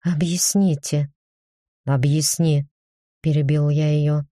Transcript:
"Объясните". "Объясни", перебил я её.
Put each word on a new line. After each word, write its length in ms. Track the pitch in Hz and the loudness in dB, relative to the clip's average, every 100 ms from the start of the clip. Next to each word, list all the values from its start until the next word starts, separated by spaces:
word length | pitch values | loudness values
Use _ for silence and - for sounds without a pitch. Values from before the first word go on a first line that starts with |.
"Объясните". 1080 | 175 156 170 175 - 202 196 147 - 147 143 _ _ _ _ _ _ _ - | -2 -2 -2 -2 -2 2 0 0 -2 -4 -4 _ _ _ _ _ _ _ -4
"Объясни", 800 | 139 143 151 147 - 165 147 143 _ _ _ _ _ 156 | 0 2 0 -2 0 0 0 -2 _ _ _ _ _ -2
перебил 440 | 151 143 151 147 | 0 0 0 2
я 220 | 147 151 | 0 0
её. 300 | 151 147 151 143 | 0 0 -2 -4